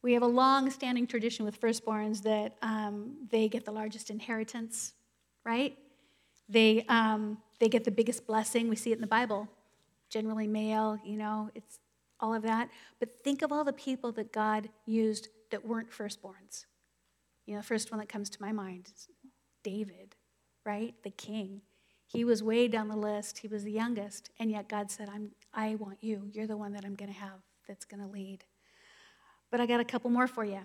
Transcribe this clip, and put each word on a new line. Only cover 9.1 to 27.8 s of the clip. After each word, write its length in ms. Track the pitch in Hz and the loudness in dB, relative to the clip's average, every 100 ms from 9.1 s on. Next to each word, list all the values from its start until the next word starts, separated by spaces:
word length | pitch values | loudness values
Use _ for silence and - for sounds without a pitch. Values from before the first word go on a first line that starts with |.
| 220 240 202 214 - _ _ _ _ _ | 2 4 0 -4 -14 _ _ _ _ _
Generally 380 | 226 220 220 214 | -4 -2 0 0
male, 500 | 214 214 220 220 214 | 0 2 2 2 0
you 120 | 214 214 | -6 -6
know, 340 | 214 214 214 | -2 -4 -4
it's 240 | 226 - - _ _ _ _ | -10 -18 -20 _ _ _ _
all 160 | 220 | 0
of 80 | 220 | 0
that. 260 | 220 226 247 - - _ | 2 0 0 -8 -20 _
But 240 | 226 - | -6 -2
think 160 | 277 277 | -2 0
of 100 | 302 | 0
all 140 | 294 | 0
the 80 | 294 | 0
people 400 | 269 - 262 240 | -2 -4 -4 -4
that 180 | 226 214 | -6 -6
God 380 | 220 214 214 214 _ | 0 2 2 -2 _
used 440 | - 220 220 214 - _ _ | -2 2 2 0 -8 _ _
that 140 | 214 | -8
weren't 260 | 220 226 226 | -4 -6 -6
firstborns. 760 | - 208 - 190 190 196 - - _ _ _ _ _ _ _ - | -10 -10 -10 -16 -20 -18 -18 -18 _ _ _ _ _ _ _ -10
You 80 | |
know, 60 | 208 | -10
the 60 | 208 | -2
first 240 | 226 220 | -2 -2
one 80 | 214 | -8
that 120 | 208 | -8
comes 180 | 220 202 | -8 -8
to 120 | - | -8
my 100 | 202 | -6
mind 400 | 214 190 180 180 | -6 -6 -12 -16
is 140 | - - _ 262 _ _ _ | -20 -20 _ -20 _ _ _
David, 540 | 208 196 208 180 196 _ _ _ _ _ 220 | -8 -6 -6 -8 -20 _ _ _ _ _ -6
right? 280 | 208 233 - | -4 -4 -8
The 80 | 202 | -14
king. 520 | - - 214 196 196 _ _ _ _ _ | -12 -8 -6 -6 -10 _ _ _ _ _
He 180 | 233 | 0
was 180 | 233 220 | 4 4
way 240 | 214 226 240 | 4 4 4
down 220 | 220 214 | 4 0
the 80 | 214 | -2
list. 420 | 208 208 208 - | 0 -2 -6 -12
He 100 | 214 | -8
was 140 | 214 | -6
the 80 | 208 | -4
youngest. 600 | 214 233 226 202 - - _ | -2 0 -2 -4 -12 -18 _
And 120 | 226 | -2
yet 180 | 214 208 | -2 -2
God 220 | 214 202 | -4 -4
said, 180 | - 208 | -8 -10
"I'm, 220 | 208 208 _ _ | -10 -10 _ _
I 220 | - 220 220 | -4 -2 -2
want 260 | 208 196 | -8 -8
you. 260 | 220 208 202 | -6 -4 -6
You're 160 | 214 220 | -6 -6
the 80 | 214 | -4
one 160 | 208 | -6
that 120 | 202 | -8
I'm 120 | 196 196 | -10 -10
gonna 160 | 202 | -10
have 280 | 202 196 190 _ _ - | -10 -12 -14 _ _ -18
that's 160 | 196 | -16